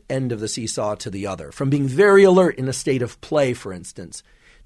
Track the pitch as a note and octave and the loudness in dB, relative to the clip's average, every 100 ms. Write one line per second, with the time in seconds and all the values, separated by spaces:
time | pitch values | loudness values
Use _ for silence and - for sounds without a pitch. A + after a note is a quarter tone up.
0 | - C3+ B2+ A2+ G#2+ - A2 - G#2 G#2 | -8 -6 -6 -6 -8 -8 -8 -6 -6 -6
1 | - G2 G2 F#2 D2 - C3+ C#3+ C#3 C3+ | -10 -10 -10 -10 -12 -6 -2 -2 -2 2
2 | G3+ G3 F#3+ F#3 F3+ B2+ C3 C3 D#3+ C3 | 6 8 8 6 4 0 -6 -4 -2 -2
3 | A#2+ - - D3+ C3+ A#2 G2+ F2+ E2+ - | -4 -10 -4 -2 0 -4 -10 -14 -16 -18
4 | E2+ - _ _ _ _ | -18 -20 _ _ _ _